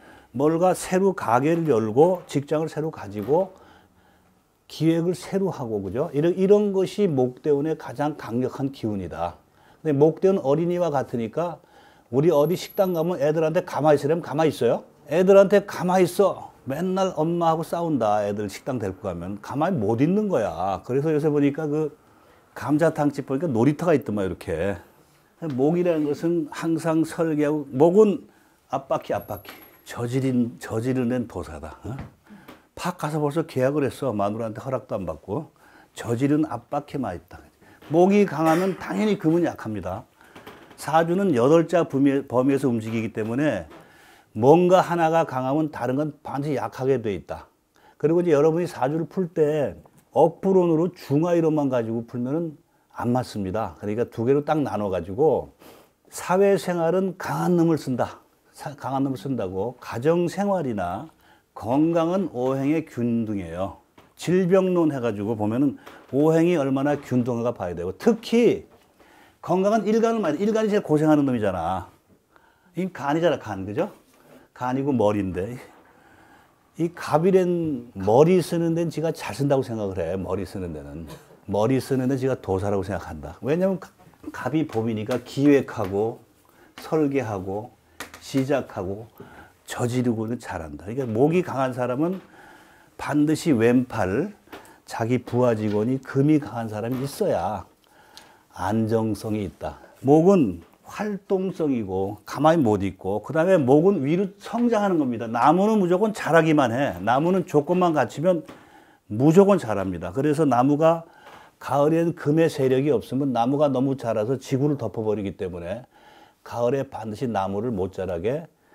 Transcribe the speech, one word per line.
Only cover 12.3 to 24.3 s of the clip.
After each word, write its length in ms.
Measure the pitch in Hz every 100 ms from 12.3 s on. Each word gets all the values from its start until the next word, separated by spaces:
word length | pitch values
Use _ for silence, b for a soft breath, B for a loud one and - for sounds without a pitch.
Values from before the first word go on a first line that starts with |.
어디 240 | 147 156 175
식당 380 | - - 190
가면 280 | 170 165 180
애들한테 440 | 143 160 160 170 -
가만히 300 | 131 151 143
있으라면 280 | 139 165
가만히 260 | - 147 160
있어요? 340 | - 120 175 - _ -
애들한테 560 | 160 185 196 190 202 -
가만히 380 | - 175 185 175
있어. 460 | - 190 143 - -
맨날 500 | 120 139 185 185 190 160
엄마하고 480 | 160 170 165 165
싸운다. 640 | 160 170 170 143 107 104 101
애들 220 | 104 104
식당 300 | - - 127
데리고 220 | 101 92
가면 380 | 98 85 90 104
가만히 360 | - 127 165 170
못 240 | 101 117
있는 260 | 151 202 208
거야. 540 | 156 98 80 95 92 -
그래서 280 | 131 156
요새 160 | 151 156
보니까 380 | 147 143 143 156
그 300 | 151 151 - b b b b b -
감자탕집 720 | 131 147 131 - 147 143 131
보니까 200 | 135 175
놀이터가 460 | 113 131 147 170
있더만, 320 | 147 110 104
이렇게. 500 | 95